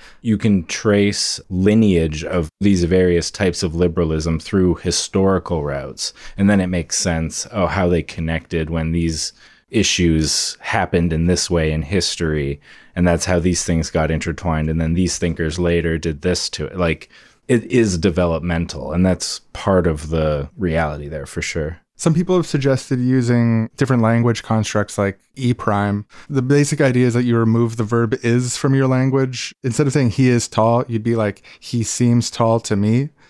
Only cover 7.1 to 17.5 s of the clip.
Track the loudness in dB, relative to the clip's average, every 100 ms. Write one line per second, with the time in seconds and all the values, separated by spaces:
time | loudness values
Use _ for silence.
7.1 | -2 -4 -6 -8 -2 0 2 2 0 -2
8.1 | -6 -4 -4 -4 -6 -4 -4 -2 0 -2
9.1 | -4 -8 -12 -20 _ _ -2 0 2 2
10.1 | 2 0 -2 -4 -8 -4 -2 0 0 0
11.1 | 0 0 0 0 0 0 -2 -2 -2 -2
12.1 | -4 -2 -2 -4 -6 _ -20 -12 -2 2
13.1 | 2 0 0 2 -2 0 -2 0 -2 0
14.1 | -2 -4 -6 -2 -2 0 -2 0 0 0
15.1 | -2 -4 -2 -4 -2 0 0 0 -2 -4
16.1 | -4 -4 -2 -4 -8 -10 -4 -2 -2 -8
17.1 | -20 -20 _ -2